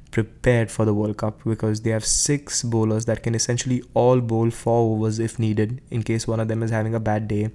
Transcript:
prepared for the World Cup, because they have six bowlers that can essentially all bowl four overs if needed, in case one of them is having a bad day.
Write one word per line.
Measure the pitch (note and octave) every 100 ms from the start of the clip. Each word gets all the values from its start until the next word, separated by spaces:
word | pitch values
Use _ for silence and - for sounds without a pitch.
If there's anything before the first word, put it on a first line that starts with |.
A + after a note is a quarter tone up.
| -
prepared | - G#2 - B2+ A#2+ G#2+
for | - A2
the |
World | G#2 G#2+ G#2+
Cup, | A2 - A2+
because | A2 A2 G#2+
they | A2+
have | A2 -
six | - - C#3+ - -
bowlers | A#2 A2+ A2 A2 A2
that | A2
can | A#2
essentially | A2+ - A#2+ B2+ B2 - -
all | B2 B2+
bowl | A#2 A2+ A#2
four | A#2 - A#2 A2+ A2
overs | A2 G#2+
if | A2+ -
needed, | A2 G#2+ G#2+ B2+ -
in | A#2+
case | G#2+ A2+ -
one | A2+
of | A2+
them | A2+
is | A2+
having | A2+ A2
a | A2+
bad | A2 G#2+ A2
day. | G#2 G#2+